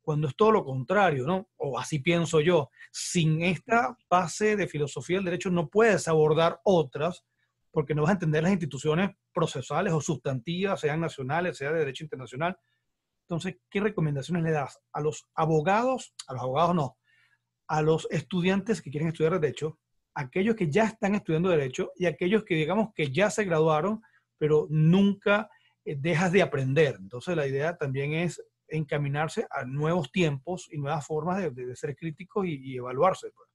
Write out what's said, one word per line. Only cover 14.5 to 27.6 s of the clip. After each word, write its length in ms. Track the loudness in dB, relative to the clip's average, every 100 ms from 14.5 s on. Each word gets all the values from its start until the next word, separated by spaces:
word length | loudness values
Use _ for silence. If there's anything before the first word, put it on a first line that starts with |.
das 280 | -2 -4 -10 _
a 80 | -4
los 260 | -4 -4 -10
abogados? 800 | -4 2 2 4 2 2 -2 -6 _ -12
A 80 |
los 80 | -6
abogados 320 | -2 2 2
no, 240 | 2 0 -6 _ _ _ _ _ _ -4
a 140 | 0
los 260 | 4 2 0
estudiantes 720 | -4 -2 0 2 0 0 -4
que 80 | -4
quieren 180 | -4 -4
estudiar 320 | 0 0 2
derecho, 380 | -2 -2 -8 -8 _ _ _
aquellos 400 | -10 -6 -2 0
que 160 | 0 2
ya 140 | 2
están 300 | 0 0 -2
estudiando 340 | -2 0 0 2
derecho 420 | 2 0 -4 -8 -2
y 80 |
aquellos 400 | -4 -2 0 0
que, 100 | 0
digamos, 360 | -2 0 0 -2
que 160 | -2 -2
ya 200 | 2 0
se 140 | 0
graduaron, 580 | 0 2 4 2 0 -4 -8 _ _ -4
pero 300 | 2 2 2
nunca, 800 | 2 6 6 4 2 2 0 0 _ _ _
eh, 120 | -10 -4
dejas 320 | 0 2 4
de 120 | 4
aprender. 540 | 2 0 0 4 2 2
Entonces, 360 | -10 -12 -4
la 120 | -2 -2
idea 300 | -2